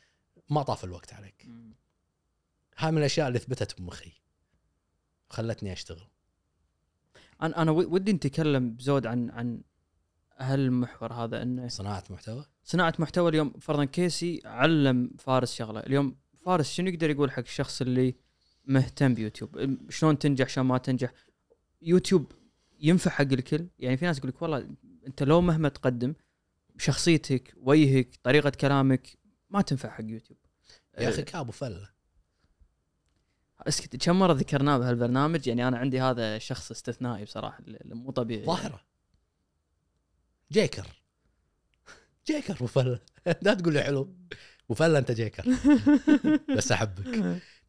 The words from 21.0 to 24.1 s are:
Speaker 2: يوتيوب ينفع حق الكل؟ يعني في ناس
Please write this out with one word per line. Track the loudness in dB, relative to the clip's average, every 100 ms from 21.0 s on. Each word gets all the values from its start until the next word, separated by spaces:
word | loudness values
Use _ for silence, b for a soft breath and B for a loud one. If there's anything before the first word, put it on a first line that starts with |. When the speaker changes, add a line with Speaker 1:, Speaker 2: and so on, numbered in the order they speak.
| -4 -8 b _ _ _ _ _
Speaker 2:
يوتيوب | 2 2 4 2 2 -14 _ _ _ -2
ينفع | 2 4 2
حق | 0
الكل؟ | 2 0 0 -4 -4 -6
يعني | -2 0
في |
ناس | 0